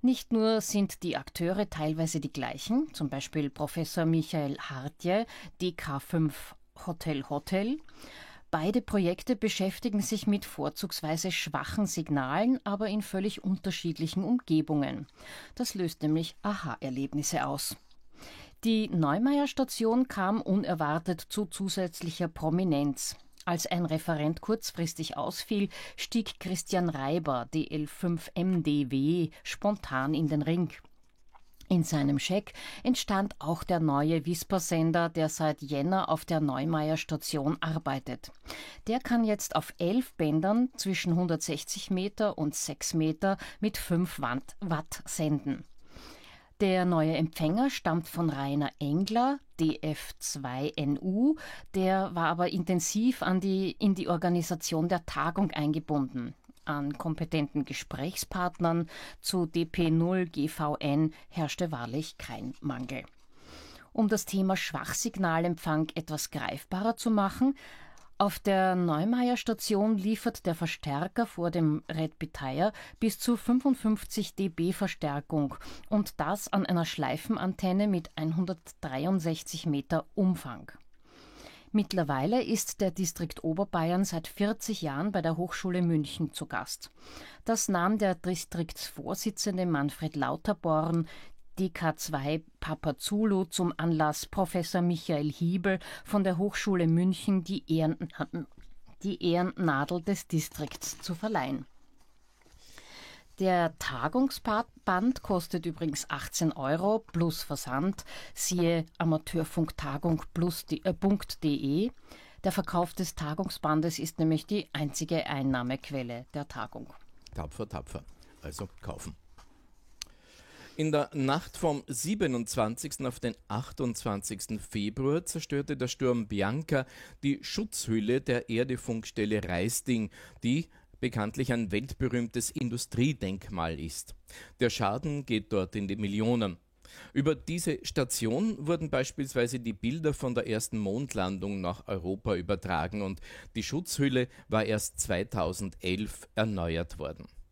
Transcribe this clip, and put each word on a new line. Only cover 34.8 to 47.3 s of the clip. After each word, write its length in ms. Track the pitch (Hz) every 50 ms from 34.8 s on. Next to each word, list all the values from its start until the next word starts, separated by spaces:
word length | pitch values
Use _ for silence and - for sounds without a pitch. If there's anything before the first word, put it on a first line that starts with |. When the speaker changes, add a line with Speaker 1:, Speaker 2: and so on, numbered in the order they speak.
| 160 165 160 175 170 165
Speaker 1:
der 180 | 165 170 160 151
seit 320 | - - 165 156 147 -
Jänner 480 | - 139 147 139 139 - 190 190 180 -
auf 160 | 160 156 -
der 160 | - 170 156
Neumeier 560 | 151 143 131 131 139 160 165 156 151 156 160
Station 600 | 156 - - 156 147 - - - 151 135 147 139 -
arbeitet. 720 | - 160 160 160 - 143 135 131 - - 123 - - - - - - - - - - - - - -
Der 120 | - 220 254
kann 260 | - - 240 240 226
jetzt 320 | 220 208 208 - - -
auf 180 | - - - - -
elf 360 | 170 170 - 254 254 - -
Bändern 560 | - 165 151 147 160 156 190 214 233 247 254 -
zwischen 400 | - - 190 190 160 - 180 170
hundertsechzig 760 | 170 180 175 165 156 - - 156 147 - - - 196 - -
Meter 480 | 202 180 185 202 - - 220 208 - -
und 160 | 151 147 147
sechs 400 | - - - 147 - - - -
Meter 420 | 165 156 156 156 - - 190 196 - - - - -
mit 160 | - 214 -
fünf 440 | - - - 180 170 180 165 - -
Watt, 360 | 131 120 123 131 - - - -
Watt 420 | - 180 165 151 160 - - - -
senden. 580 | - - - 160 151 151 143 - 143 135 - - - - - - - - - - - - - - - - - - _ - _
Der 240 | 208 190 185 185 180
neue 320 | 180 180 160 156 160 160
Empfänger 520 | 151 160 160